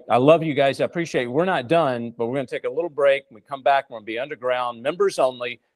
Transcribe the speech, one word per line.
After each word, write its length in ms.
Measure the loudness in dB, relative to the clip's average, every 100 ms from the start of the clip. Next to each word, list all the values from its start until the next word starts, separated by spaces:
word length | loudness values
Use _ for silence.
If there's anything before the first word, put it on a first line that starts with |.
| 0
I 100 | 2
love 260 | 6 4
you 100 | 2
guys. 260 | 0 0 0
I 40 |
appreciate 400 | -4 -4 -4 -4
it. 20 | -2
We're 180 | -2
not 220 | 0 -2 2
done, 480 | 2 2 0 -6 -4
but 100 | -4
we're 100 | -2
gonna 100 | -4
take 180 | -6
a 60 | -4
little 180 | -4 -4
break. 360 | 2 4 4 -2
When 60 |
we 60 | -20
come 220 | _ -2
back, 280 | 2 2 0
we're 60 | -12
gonna 80 |
be 140 | -8 -6
underground, 600 | -6 -6 -4 -2 -2 -4
members 380 | -6 0 -2 2
only, 420 | 0 0 -8 -10 _